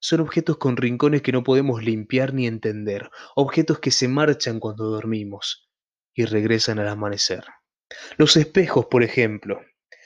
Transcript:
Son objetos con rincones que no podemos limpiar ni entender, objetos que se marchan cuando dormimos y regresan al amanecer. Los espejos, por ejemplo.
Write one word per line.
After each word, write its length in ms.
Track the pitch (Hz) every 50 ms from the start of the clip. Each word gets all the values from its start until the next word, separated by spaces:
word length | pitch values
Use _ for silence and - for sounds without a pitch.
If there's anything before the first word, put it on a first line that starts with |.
Son 180 | - - 165 160
objetos 380 | 160 147 - 170 160 - 151
con 200 | - - 135 123
rincones 460 | 117 127 117 123 120 147 147 147 139 -
que 80 | 135
no 120 | 127 127 123
podemos 400 | 135 131 131 139 139 120 110 110
limpiar 480 | 117 113 107 104 - 127 127 131 131
ni 140 | 135 135 123
entender, 640 | 117 113 110 - 110 107 107 104 104 98 98 - - - - - - -
objetos 440 | 139 139 135 - 160 160 160 156 -
que 100 | - 139
se 180 | 120 - 135
marchan 520 | 123 131 147 151 151 143 147 - 127 113 110
cuando 320 | - 110 104 110 110 110
dormimos 800 | 110 107 110 113 113 107 104 101 101 98 - - - - _ _ _ _ _ _ _ _ _ _ -
y 120 | - 117
regresan 520 | 107 107 107 107 113 113 110 - 120 107
al 120 | 107 104 104
amanecer. 540 | 104 107 107 104 101 101 - - 92 87 - - - _ _ _ _ _ _ - - - - - -
Los 220 | - 151 147 -
espejos, 480 | 165 151 151 - 190 175 156 - 131 117
por 160 | - - 123
ejemplo. 600 | 117 110 - 131 117 110 107 104 - 101 98 - - _ _ _ _ _ - _ _